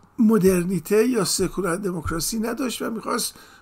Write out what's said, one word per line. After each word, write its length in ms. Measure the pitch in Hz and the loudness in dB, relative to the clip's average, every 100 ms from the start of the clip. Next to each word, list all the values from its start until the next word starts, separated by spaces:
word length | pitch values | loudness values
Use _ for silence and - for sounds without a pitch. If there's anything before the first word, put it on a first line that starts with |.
| _ - | _ 2
مدرنیته 880 | 220 220 185 180 175 180 - 208 247 | 4 6 4 4 0 -4 2 2 4
یا 160 | 233 | 2
سکولار 520 | 170 - 175 - 196 - | 0 0 -2 -2 -4 -4
دموکراسی 600 | 190 175 - 160 - 226 | -4 -6 -6 -4 -4 -4
نداشت 440 | 220 240 254 - | -4 -4 -6 -6
و 80 | 240 | -6
می‌خواست 440 | 220 - 240 - - - - | -6 -6 -6 -6 -10 -20 -20